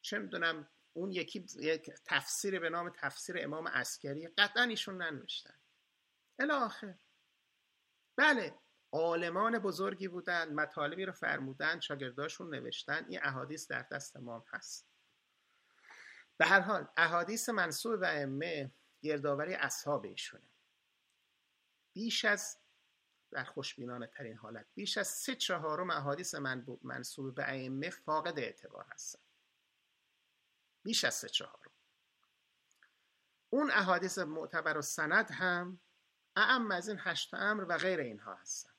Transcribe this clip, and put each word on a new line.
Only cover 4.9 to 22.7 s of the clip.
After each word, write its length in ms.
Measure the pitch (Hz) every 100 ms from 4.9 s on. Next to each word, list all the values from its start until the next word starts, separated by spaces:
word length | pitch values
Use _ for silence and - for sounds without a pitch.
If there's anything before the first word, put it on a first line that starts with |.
| 185
ننوشتن. 520 | 170 143 - - - - _ _ _ _ _ _ _ -
الی 140 | 277
آخر. 420 | 285 233 - 208 175 _ _ _ _ _ _ _ _ _ _ _ -
بله، 380 | 302 262 170 - _ _ _
عالمان 680 | 151 165 165 170 175 220 233
بزرگی 500 | 196 165 196 190 190
بودن، 460 | 175 175 175 165
مطالبی 500 | 151 151 - 147 165
رو 80 | 190
فرمودن، 680 | - 165 156 135 135 156 170
شاگرداشون 760 | - 143 131 123 151 - 185
نوشتن، 520 | 139 120 120 - 151 175
این 120 | 180
احادیث 440 | 147 127 135 156 -
در 160 | 131
دست 340 | 123 139 139 135
ما 220 | 123 113
هم 60 | -
هست. 380 | 123 - - - _ _ _ _ _ _ _ _ _ - - - - - _
به 100 | 160
هر 140 | 196
حال، 280 | 185 196 147 -
احادیث 520 | 165 170 175 226 -
منسوب 520 | 220 170 143 226 220
به 80 | 180
ائمه 640 | 151 139 135 165 156 135 - _ _
گردآوری 520 | 151 151 143 139 156
اصحاب 500 | 185 139 - - 143
ایشونه. 440 | 101 95 - 110 - _ _ _ _ _ _ _ _ _ _ _ _ _ _
بیش 320 | - 226 -
از، 320 | 220 208 - - _